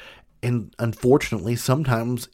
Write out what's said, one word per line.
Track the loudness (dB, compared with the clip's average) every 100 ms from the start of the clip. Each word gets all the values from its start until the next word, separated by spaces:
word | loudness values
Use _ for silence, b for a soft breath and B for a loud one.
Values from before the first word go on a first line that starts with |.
| B B B _
And | -2 -2 -2 -6
unfortunately, | -4 0 4 4 4 -4 -2 -2
sometimes | 0 0 2 0 0 -4 -6